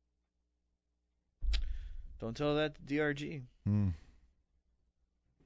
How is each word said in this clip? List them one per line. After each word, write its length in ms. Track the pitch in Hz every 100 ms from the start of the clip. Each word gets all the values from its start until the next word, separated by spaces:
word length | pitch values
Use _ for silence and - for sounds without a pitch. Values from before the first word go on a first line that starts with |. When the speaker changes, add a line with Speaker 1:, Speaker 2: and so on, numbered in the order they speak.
| _ _ _ _ _ _ _ _ _ _ _ _ _ _ - - - - - - - -
Speaker 1:
Don't 160 | 113 117
tell 180 | 147 147
that 180 | 151 147
to 60 |
D 180 | - 143
R 120 | 151
G. 300 | 143 147 160 127 - 101
Speaker 2:
Hmm. 220 | 104 98 82 - - - _ _ _ _ _ _ _ _ _ _ _